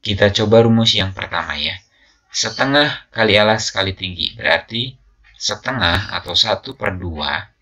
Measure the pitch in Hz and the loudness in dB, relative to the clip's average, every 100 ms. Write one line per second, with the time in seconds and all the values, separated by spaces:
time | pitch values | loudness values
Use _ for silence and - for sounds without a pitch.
0 | - 98 104 98 107 113 113 113 113 104 | -4 2 2 4 4 6 6 4 4 2
1 | 95 95 - 85 80 76 76 - _ _ | -2 -4 -6 -6 -6 -6 -8 -10 _ _
2 | _ _ _ - 113 110 131 143 147 - | _ _ _ -6 -6 -2 2 2 2 -4
3 | _ - 110 104 107 110 - - 98 95 | _ 0 4 4 4 2 -2 -2 -4 -4
4 | 92 85 80 - - 85 - 113 131 - | -10 -8 -10 -4 -2 -2 -2 -8 -8 -12
5 | _ _ _ _ - 104 - 131 87 87 | _ _ _ _ -6 -6 -6 -2 0 0
6 | 98 92 - 85 113 98 - - 101 92 | -4 -8 -4 -2 0 -2 -4 -6 -6 -6
7 | 90 76 71 76 - _ | -8 -6 -6 -6 -8 _